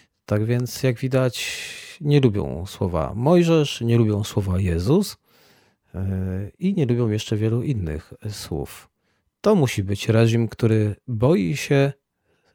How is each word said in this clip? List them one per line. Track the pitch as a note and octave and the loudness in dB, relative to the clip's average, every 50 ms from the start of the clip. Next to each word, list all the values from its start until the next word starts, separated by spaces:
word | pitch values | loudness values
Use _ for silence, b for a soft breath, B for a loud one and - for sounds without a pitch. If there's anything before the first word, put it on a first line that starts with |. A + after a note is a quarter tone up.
| B B _ _ _ | B B _ _ _
Tak | - G#2 G#2+ A2 | -2 -2 0 0
więc, | A2+ A#2+ B2 B2 A2+ - - - | 0 0 -2 -2 -6 -6 -2 -2
jak | C3 A#2 | -2 0
widać, | - C3+ B2+ C3+ C3 C3 B2 - - - B B B B B B B B B B - | -2 -2 -2 0 0 0 0 -2 -4 -8 B B B B B B B B B B -6
nie | D3 D3 D3 C#3+ | 0 2 4 6
lubią | C3 A2+ G2+ G2 D2 C2+ C2 E2 F#2 | 6 4 4 2 -2 -4 -6 -8 -8
słowa | - - - A2 F2+ F2 D#2+ C#2+ B1+ G2 | -10 -6 -4 -4 -2 0 -2 -2 -2 -4
Mojżesz, | A2 B2 D3+ F3+ F3 E3+ E3 E3 D#3 D3 - - - | -2 2 4 4 6 6 4 4 2 2 0 -4 -4
nie | A#2 A#2 A#2 | 0 2 4
lubią | A#2 A2+ G#2+ G#2 G2+ A2 | 4 4 2 2 0 -2
słowa | - - A2+ G2 F#2+ F2+ F#2+ | -2 -2 -2 0 0 0 0
Jezus, | G2+ F2+ E2+ E2+ F2 A2+ D#3 G#3 G3 - - - b b b b b b b b b b b b _ _ - | 2 0 0 0 2 2 2 2 2 -2 -8 -14 b b b b b b b b b b b b _ _ -8
e, | F2+ F#2 G2 F#2+ F#2 F#2+ F#2 F#2 F#2+ G2+ - - _ | -6 -4 -2 -2 -2 -4 -4 -4 -6 -8 -10 -8 _
i | F3+ F#3+ G3 | -4 -2 0
nie | F3+ C#3 | 0 0
lubią | A#2 A#2+ A#2+ A#2+ G#2+ | 0 2 0 0 0
jeszcze | G#2 A2 - - A2 | -2 -2 -2 -2 -2
wielu | G#2 A2 A2 A#2 B2 - | 0 0 0 0 0 -2
innych | D3 B2+ G#2 E2+ D#2 D2+ D#2 - _ - - - G#2 | -2 -2 -2 -4 -4 -6 -8 -10 _ -18 -14 -12 -12
słów. | G#2 - - - E2 C#2+ C2 - - - - _ _ _ _ _ _ _ _ _ _ _ | -10 -12 -10 -8 -6 -6 -6 -8 -12 -20 -20 _ _ _ _ _ _ _ _ _ _ _
To | - G#3 A3 | 2 2 4
musi | F3 C#3 A#2 - G#2+ F#2 | 4 4 2 0 -2 -2
być | G2 G2+ - - - | -2 -4 -2 0 2
reżim, | A2 A2+ A#2 A2+ A2+ A#2 A2+ | 4 4 4 4 2 0 0
który | G#2+ - - A#2+ A2 A2 A2 G#2 G#2 G2+ - _ | -2 -2 -2 0 2 2 2 0 -2 -4 -6 _
boi | B2+ A2+ G#2+ B2 C#3 F3+ G#3 F#3 E3 D3+ | -8 -2 0 2 2 2 2 0 -2 -2
się | - - - C#3+ C#3 C#3 C#3 - _ _ _ _ _ _ _ _ _ _ _ | -4 -2 0 2 2 2 2 -2 _ _ _ _ _ _ _ _ _ _ _